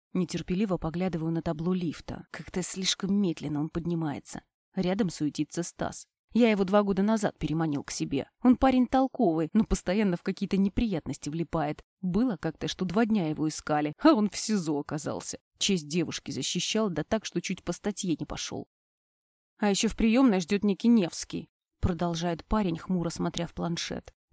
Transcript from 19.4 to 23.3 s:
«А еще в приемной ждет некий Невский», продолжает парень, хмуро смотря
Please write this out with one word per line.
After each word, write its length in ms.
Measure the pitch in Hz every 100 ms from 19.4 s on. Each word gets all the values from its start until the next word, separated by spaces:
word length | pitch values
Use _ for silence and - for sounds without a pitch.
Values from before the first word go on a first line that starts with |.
| _ -
«А 100 | 208
еще 180 | 196 220
в 80 | -
приемной 460 | 220 233 269 185
ждет 220 | 165 202
некий 240 | 208 185 226
Невский», 640 | 233 170 - - 170 - _ _ _
продолжает 640 | 180 170 175 165 175 165
парень, 360 | - 214 190 160
хмуро 300 | - 185 165
смотря 360 | - 175